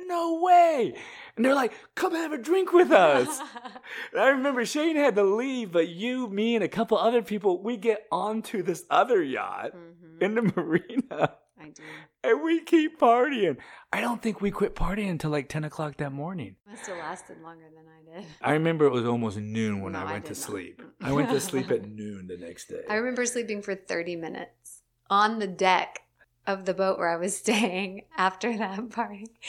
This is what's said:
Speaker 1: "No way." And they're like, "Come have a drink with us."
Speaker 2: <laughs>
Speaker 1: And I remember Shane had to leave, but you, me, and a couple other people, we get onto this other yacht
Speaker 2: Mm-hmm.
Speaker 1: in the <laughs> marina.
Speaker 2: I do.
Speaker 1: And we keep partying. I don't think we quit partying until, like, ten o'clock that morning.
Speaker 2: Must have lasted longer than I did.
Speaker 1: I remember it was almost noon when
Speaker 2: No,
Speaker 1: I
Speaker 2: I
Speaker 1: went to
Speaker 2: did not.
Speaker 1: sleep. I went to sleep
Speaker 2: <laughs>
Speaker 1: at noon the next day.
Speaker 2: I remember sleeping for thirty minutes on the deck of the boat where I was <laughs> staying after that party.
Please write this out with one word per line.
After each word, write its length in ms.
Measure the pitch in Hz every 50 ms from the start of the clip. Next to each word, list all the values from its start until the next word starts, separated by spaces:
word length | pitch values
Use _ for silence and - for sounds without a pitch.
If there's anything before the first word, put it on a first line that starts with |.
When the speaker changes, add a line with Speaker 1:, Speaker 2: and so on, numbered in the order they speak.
| 370 359
Speaker 1:
"No 320 | 349 339 339 339 330 320
way." 520 | 349 359 359 349 339 330 311 269 220 151 - - - - - - - - -
And 100 | - 226
they're 100 | 262 277
like, 160 | 277 254 - - - - - _
"Come 200 | - 339 370 330
have 160 | 330 330 311 302
a 40 | 262
drink 360 | 220 302 349 381 370 370 349
with 180 | 349 359 -
us." 480 | 285 202 180 156 143 127 127 - - - -
Speaker 2:
<laughs> 40 | - - 240 - 247 - - - - - - - -
Speaker 1:
And 100 | - 175
I 80 | 214 262
remember 360 | 277 262 254 285 262 240 226
Shane 300 | - - 302 302 330 320 294
had 180 | 294 269 190
to 80 | 208 202
leave, 480 | 190 196 220 254 269 262 247 233 185
but 160 | 165 170 165 175
you, 380 | 170 170 208 247 254 254 247 214
me, 280 | 196 202 220 233 233
and 80 | 220 190
a 40 | 156
couple 300 | - 190 226 - 226 165
other 240 | 180 226 247 240
people, 400 | 202 - 208 208 185 196 175 - -
we 120 | 226 247 208
get 280 | 185 233 214 - - -
onto 500 | 165 175 190 208 220 220 214 - - 202 170
this 200 | 185 170 165 - -
other 320 | 143 160 202 247 247 190 160
yacht 480 | 135 123 107 98 95 92 95 104 - -
Speaker 2:
Mm-hmm. 480 | 175 170 170 175 170 175 160 160 165 180
Speaker 1:
in 120 | 202 214
the 60 | 233
<laughs> 140 | 233 185 -
marina. 800 | 180 160 165 156 180 - - 247 269 - - - 151 - - - - _ _ _ -
Speaker 2:
I 100 | 156 151
do. 140 | - - - - - - - - _ _ -
Speaker 1:
And 200 | - 233 277 311
we 180 | 320 339 330
keep 380 | 320 - 349 330 302 311 311 -
partying. 580 | 294 240 233 247 254 302 285 226 202 165 131 120 - - - - - _ -
I 80 | 190
don't 200 | 226 240 240 208
think 200 | - 226 202 -
we 100 | 202 202
quit 240 | 196 - 196 233 -
partying 340 | - 170 170 190 214 208 196
until, 200 | 175 143 - 156
like, 160 | 151 147 131 -
ten 140 | - 156 151
o'clock 340 | 151 - - 156 151 139 -
that 140 | 151 139
morning. 440 | 135 143 143 175 196 175 156 - - - _ 208
Speaker 2:
Must 180 | 208 - - 214
have 100 | 185 170
lasted 440 | 160 156 180 180 - - 175 165
longer 240 | 160 165 165 165 160 160 160
than 100 | 160 160 160
I 320 | 160 160 160 160 160 180
did. 60 | 180 160 151 -
Speaker 1:
I 120 | - 123 147
remember 320 | 160 160 165 165 156 151
it 60 | 139
was 140 | 123 123 113
almost 320 | 120 120 120 117 110 95 101
noon 440 | 107 107 110 113 110 107 104 98
when 120 | 98 95 95
Speaker 2:
No, 60 | 92
Speaker 1:
I 40 | 92
Speaker 2:
I 80 | 98 104
Speaker 1:
went 120 | 107 101
to 80 | - 104
Speaker 2:
did 60 | -
not. 60 | - -
Speaker 1:
sleep. 320 | 104 95 87 - - - - - - -
I 100 | - 127
went 180 | 139 147 139 120
to 100 | 139 135
sleep 300 | - - - 131 127 -
Speaker 2:
<laughs> 0 |
Speaker 1:
at 160 | 123 107 98 104
noon 400 | 107 107 104 104 101 95 92 90
the 100 | 90 87
next 300 | 87 85 87 - - -
day. 120 | - - - -
Speaker 2:
I 60 | 208
remember 300 | 214 240 254 247 247 247
sleeping 360 | 233 - 247 233 214 214 208
for 140 | 196 - 196
thirty 400 | 190 - - 185 170 170 175 175
minutes 640 | 165 165 160 - - 175 - _ _ - - - - _ _ _ _ _ -
on 300 | 196 202 208 220 226 220
the 80 | 208 190
deck 520 | 180 165 196 185 185 175 - - - - - _ _ _ _ _ _ _ _ 202
of 180 | 196 190 190
the 80 | 190 180
boat 240 | 180 190 190 190 -
where 120 | 170 170
I 80 | 170 165
was 180 | 175 202 190 -
<laughs> 60 | -
staying 600 | - 233 208 233 196 180 185 202 190 190 202 - _ - 208
after 400 | 185 190 190 - - 240 233 208
that 320 | 214 190 190 196 247 226
party. 380 | - 226 233 202 208 196 214 220 _ _ -